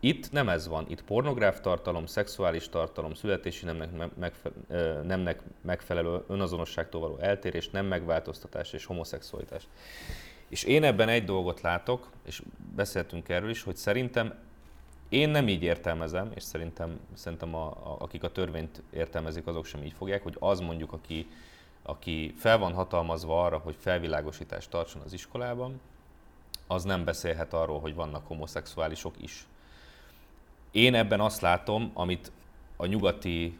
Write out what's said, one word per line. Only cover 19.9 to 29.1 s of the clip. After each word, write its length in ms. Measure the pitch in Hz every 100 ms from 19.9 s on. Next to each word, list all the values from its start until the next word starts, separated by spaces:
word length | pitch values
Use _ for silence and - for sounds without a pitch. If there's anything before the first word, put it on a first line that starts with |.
| -
fogják, 260 | 95 98
hogy 120 | 85 -
az 200 | 90 95
mondjuk, 340 | 87 82 80
aki, 340 | 87 - 80 80 - - - - -
aki 500 | - 78 - 80 78 -
fel 200 | - 113
van 160 | 95
hatalmazva 720 | 85 92 90 82 82 80 82 87
arra, 120 | 80
hogy 180 | 82 76
felvilágosítást 880 | - 90 82 76 76 76 80 - -
tartson 320 | 87 82 78 71
az 80 |
iskolában, 680 | 92 - 117 123 120 127 135 - - - - - - - - -
az 160 | 92
nem 220 | 87 92 85
beszélhet 480 | 80 87 80 80
arról, 260 | 82 80 76
hogy 160 | 78 78
vannak 320 | 80 73 -
homoszexuálisok 840 | 82 76 - 76 - 80 80 -